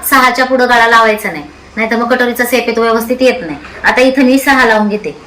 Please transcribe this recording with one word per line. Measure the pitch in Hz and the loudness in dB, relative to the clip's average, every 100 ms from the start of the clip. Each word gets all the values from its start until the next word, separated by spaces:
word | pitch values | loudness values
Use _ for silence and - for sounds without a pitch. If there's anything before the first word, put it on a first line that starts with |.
| - | 0
सहाच्या | 269 254 247 | 2 2 0
पुढं | 254 254 247 | 0 0 2
गळा | 240 226 | 2 4
लावायचा | 233 226 208 202 | 4 2 0 -4
नाही, | 160 147 - - - | -10 -14 -20 -16 -8
नाहीतर | 220 220 | -4 -2
मग | 233 | 0
कटोरीचा | 247 240 240 | 0 0 -2
शेप | 247 247 233 | -2 -2 -2
येतो, | 226 | -2
व्यवस्थित | 226 226 220 247 | 0 0 -2 0
येत | 262 220 | 0 0
नाही. | 165 143 - - | -6 -12 -14 -4
आता | 202 226 | -2 2
इथं | 262 262 | 2 4
मी | 254 269 | 2 2
सहा | 277 262 | 2 2
लावून | 240 214 208 | 2 2 0
घेते. | 202 160 143 | -4 -8 -12